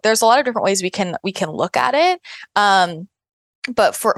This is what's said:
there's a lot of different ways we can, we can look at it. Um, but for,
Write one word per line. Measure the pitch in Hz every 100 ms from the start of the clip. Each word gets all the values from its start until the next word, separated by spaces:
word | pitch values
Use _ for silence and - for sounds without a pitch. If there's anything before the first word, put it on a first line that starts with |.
there's | 214 220
a | 226
lot | 247
of | 254
different | 226
ways | 180 196
we | 185
can, | - 180 165
we | 196
can | 190 156
look | 120 165 -
at | 175 277
it. | 349 359 - - - -
Um, | 208 196 175 160 185 _ _ _ _ _ -
but | 240 202 -
for, | 220